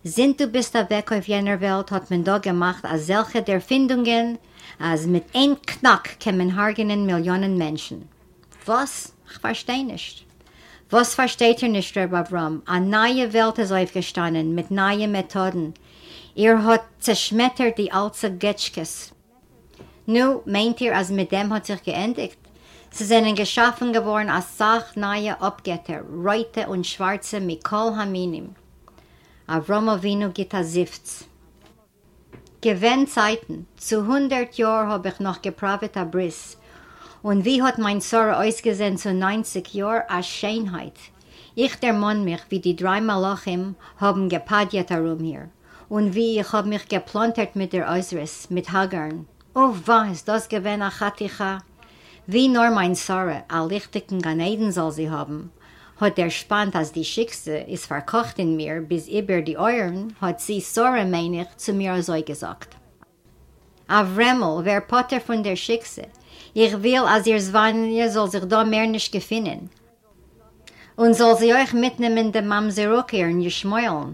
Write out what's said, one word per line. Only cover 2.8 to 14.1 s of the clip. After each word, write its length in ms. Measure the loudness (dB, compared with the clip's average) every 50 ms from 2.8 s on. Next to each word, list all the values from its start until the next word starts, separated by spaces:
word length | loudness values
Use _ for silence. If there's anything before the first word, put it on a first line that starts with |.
| -6
אז 200 | -4 -4 -4 0
זעלכע 340 | 0 0 0 0 0 -2 -2
דער 200 | 0 0 -2 -2
פינדונגען, 760 | 0 0 2 2 4 2 2 0 2 2 2 2 0 0 -4 -8 _ -20 -20 -20 -20 -20 -12 -6
אז 280 | -2 0 0 0 2
מיט 280 | 2 0 0 0 0 0
איין 180 | 2 4 4 2 0 -4
קנאק 420 | -12 -8 2 4 4 4 4 2 -10 -16 _
קען 180 | -4 -2 0
מען 120 | 2 0 0
הרגענען 560 | 0 0 0 0 0 0 -2 0 0 0 0
מיליאנען 520 | 0 0 0 0 0 0 0 0 0 0
מענטשן. 380 | 0 -2 -2 -4 -6 -8 -10 -14 -14 -16 -20 _ _ _ _ _ _ _ _ -20 -12 -2
וואס? 440 | 0 0 0 0 -2 -6 -12 -12 -14 _ _ _ -20
איך 80 | -16 -8
פארשטיי 440 | -6 -6 -6 -4 -4 -4 -4 -4 -4
נישט. 400 | -6 -8 -10 -12 -14 -14 -18 -20 _ _ _ -20 -20 _ -20 -20 -20 -20 -20 _ _
וואס 240 | 4 4 4 4 2
פארשטייט 480 | 0 0 0 2 4 4 4 6 4 2
איר 80 | 2
נישט, 260 | 2 0 -2 -2 -2
רב 180 | -2 -2 0 0
אברהם? 440 | -2 -2 -2 -2 -2 -2 -2 -4 -6 -4
א 140 | -2 0 0
נייע 480 | 2 2 4 4 4 4 4 2 0
וועלט 320 | 2 2 2 2 4 2 0
איז 120 | -2 0
אויפגעשטאנען, 840 | 2 0 0 0 -2 -6 -6 -4